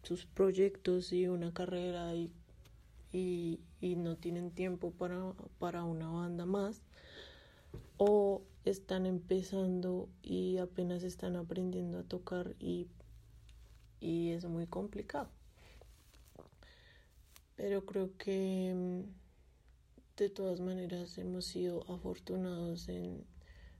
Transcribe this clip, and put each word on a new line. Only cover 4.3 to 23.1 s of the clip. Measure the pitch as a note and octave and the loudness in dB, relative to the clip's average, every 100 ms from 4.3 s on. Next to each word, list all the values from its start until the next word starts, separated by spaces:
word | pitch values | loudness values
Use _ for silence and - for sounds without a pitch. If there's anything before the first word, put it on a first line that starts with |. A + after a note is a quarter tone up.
| F3 F3 | -2 -2
tiempo | E3+ F#3 F3+ F3 | -2 0 0 -2
para, | F3 F3+ F3+ F#3 F#3 - - | -2 -2 -2 -4 -6 -12 -4
para | F3 E3+ | -2 0
una | E3+ D#3+ D#3+ | -2 -2 -2
banda | E3+ F3 F3 F3 | -2 -2 -2 0
más. | G3 G3+ A3+ - - - - - - - - - - - - | 2 2 -2 -12 -20 -18 -16 -16 -18 -20 -20 -14 -14 -14 6
O | G3+ G#3 G3+ F#3+ - - | 8 8 6 4 -2 -2
están | - G3 - F#3+ F#3 | 0 0 0 0 2
empezando | F3+ F3 F#3 F#3 F#3+ F#3 F3+ F3+ F3+ G3 - | 0 2 0 2 2 2 2 2 0 -4 -10
y | - F#3 F#3 F#3 | -4 0 2 2
apenas | F3+ F3+ F3+ F3+ | 0 0 0 0
están | F3+ F3 F#3 F3 | -2 -4 -2 -2
aprendiendo | E3+ F3+ F#3 F3+ F3 F3 | -2 -2 0 0 -2 -4
a | |
tocar | F3+ F3+ - F3+ F3+ - | -4 -6 -2 -2 -2 -4
y, | - F3 F3 - - - - - - - - - - - | -2 -2 -4 -10 -18 -20 -20 -20 -20 -20 -20 -20 -20 -8
y | E3 E3+ E3+ | 0 2 2
es | E3+ | 0
muy | F3 E3+ E3+ | 0 -2 -2
complicado. | F3+ G3+ G3+ G#3 C#4+ B3+ - - - - - - - - - - - - - - - - - - - - - - - | -2 -4 -6 -4 -4 -4 -10 -20 -20 -20 -20 -20 -20 -20 -20 -20 -20 -20 -20 -20 -20 -20 -20 -20 -20 -20 -20 -20 -4
Pero | G3+ G3 G3 | 0 0 2
creo | G3 F#3+ - | 0 0 -2
que, | - F#3+ F#3+ F#3+ F#3 | 0 2 4 4 2
mm, | F#3 F3+ F3+ G3+ - - - - - - - - - - - | 2 2 0 -4 -10 -18 -20 -20 -20 -20 -20 -20 -20 -20 0
de | G3+ | 2
todas | G3 F#3+ F3+ | 2 0 0
maneras | F#3 F#3 F3+ F3+ F3 - | 0 -2 -2 -4 -6 -6
hemos | F3+ F3+ | -4 -2
sido | F3+ F3+ F3+ F3 - | -4 0 0 0 -4
afortunados | F3+ F#3 F3+ - F#3 F#3 F3 E3+ E3+ F3 | -4 -4 -6 -4 -2 0 0 -2 -2 -4
en, | F3+ F3 | -4 -4